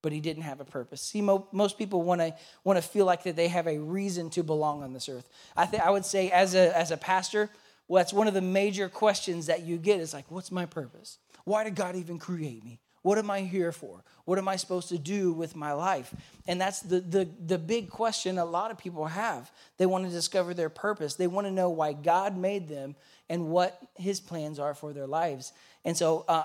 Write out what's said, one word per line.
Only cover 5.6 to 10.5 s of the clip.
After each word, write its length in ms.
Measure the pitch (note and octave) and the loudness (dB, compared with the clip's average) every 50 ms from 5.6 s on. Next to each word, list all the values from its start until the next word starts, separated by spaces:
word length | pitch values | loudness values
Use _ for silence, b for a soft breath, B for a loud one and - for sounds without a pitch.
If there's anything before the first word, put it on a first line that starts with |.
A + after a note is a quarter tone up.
| E3+ | 2
thi-, 100 | F#3 G3 | 2 2
I 140 | G#3+ E3+ E3+ | 2 4 4
would 140 | G3+ G3+ F#3+ | 4 4 2
say 260 | - - G3 F#3+ F#3 | 0 0 0 2 4
as 240 | F#3 F3+ G3 F#3+ F#3 | 6 6 6 6 8
a, 200 | F#3 F#3 E3 F3+ | 8 8 8 6
as 140 | E3+ E3+ D#3 | 4 2 0
a 80 | E3 | -2
pastor, 540 | D#3 - - F#3 F#3+ F#3 - - G#3 G#3+ G#3 b b b b b b b | -6 0 2 2 2 2 0 0 0 0 0 b b b b b b b
well, 120 | b F3 F#3 | b 4 4
that's 140 | F3 F3+ G3 | 4 6 4
one 140 | G3+ A3 | 4 4
of 60 | G#3+ G3 | 4 4
the 80 | F#3+ | 2
major 480 | F#3 F#3 F#3 G3 G3+ G#3 G3 F#3+ G3 F3+ | 0 2 2 2 2 2 0 -2 -4 -4
questions 560 | - - G#3+ G#3+ G3 - - - F3 E3+ D#3+ | -2 2 4 4 4 4 -2 -4 -4 -4 0
that 160 | E3+ E3 F3 | -2 -2 -2
you 160 | E3+ E3 E3+ | 0 -4 -4
get 220 | E3+ E3 G3 G#3 F#3 | -2 2 2 2 2
is 140 | E3 D3+ - | 2 -6 -8
like, 120 | C#3+ C3 - | -12 -14 -12
"What's 220 | D#3+ F#3 F3+ - | -12 -12 -10 -6